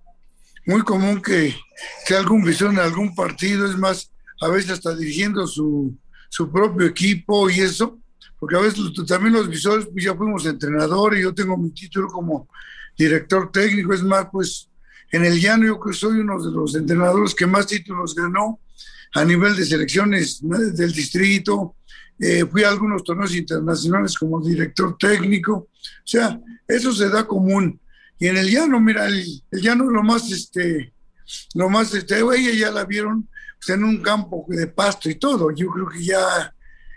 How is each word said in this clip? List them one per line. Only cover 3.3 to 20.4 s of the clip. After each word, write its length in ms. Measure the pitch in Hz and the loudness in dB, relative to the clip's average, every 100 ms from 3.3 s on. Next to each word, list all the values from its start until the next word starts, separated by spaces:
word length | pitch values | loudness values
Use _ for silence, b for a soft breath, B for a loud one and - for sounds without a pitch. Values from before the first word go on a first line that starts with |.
| - 190 202 202 | -2 -2 0 0
es 100 | 190 | 0
más, 340 | 190 180 - - B B | 0 -2 -8 -20 B B
a 80 | 160 | 0
veces 220 | 185 185 | 0 0
hasta 240 | 180 170 165 | -4 -6 -6
dirigiendo 520 | 156 156 208 202 170 | -4 -2 -2 -2 -4
su, 480 | 151 151 147 135 131 - b b | -2 -2 -2 -4 -8 -18 b b
su 220 | - 156 | -6 -2
propio 340 | 170 208 180 165 | 2 2 2 0
equipo 640 | - 190 180 - 202 190 | 2 0 0 0 2 2
y 120 | 180 | 2
eso, 360 | 190 180 233 - - _ b b | 0 0 -4 -4 -20 _ b b
porque 160 | 156 180 | -2 2
a 20 | |
veces 180 | 208 202 | 2 0
los, 300 | 185 165 170 | -4 -4 -2
también 260 | 180 220 | 2 4
los 160 | 226 190 | 2 0
visores, 380 | 160 196 214 214 | -2 0 0 -2
pues 120 | 185 190 | -4 -4
ya 80 | |
fuimos 320 | 175 214 190 156 | -2 -2 -2 -4
entrenador 720 | 139 143 151 156 185 208 202 | -4 -2 0 0 2 2 2
y 60 | |
yo 100 | 185 | 0
tengo 240 | 175 190 185 | -2 -2 -2
mi 140 | 165 | -4
título 360 | - 185 196 185 | -8 -8 -6 -4
como 380 | 180 170 147 - B B B B B | -4 -4 -6 -8 B B B B B
director 560 | 156 160 - 190 170 | 2 2 0 0 0
técnico, 420 | 190 208 202 180 | 0 2 0 0
es 100 | 190 | 0
más, 240 | 190 196 190 | 2 0 0
pues 380 | 190 175 - - _ b b b | -4 -4 -8 -16 _ b b b
en 140 | 170 170 | 0 2
el 140 | 170 | 4
llano 240 | 202 226 220 | 4 4 4
yo 140 | 202 | 2
creo 140 | 202 | -4
que 40 | 180 | -2
soy 220 | 214 220 | 0 0
uno 200 | 208 185 | 0 -4
de 80 | 165 | -4
los 240 | 160 151 156 | -4 -2 -2
entrenadores 580 | 156 170 180 196 208 | 0 2 4 4 2
que 140 | - 180 | 0 2
más 180 | 196 196 | 2 2
títulos 480 | 208 196 180 170 | -4 -6 -8 -6
ganó 460 | 160 175 190 220 226 - B B B B 147 | -4 -2 0 -2 -4 -14 B B B B 0
a 100 | 165 | 4
nivel 300 | 175 202 190 | 4 4 2
de 100 | 151 | 0
selecciones, 800 | 156 139 175 208 196 143 - | 0 0 2 2 2 0 -4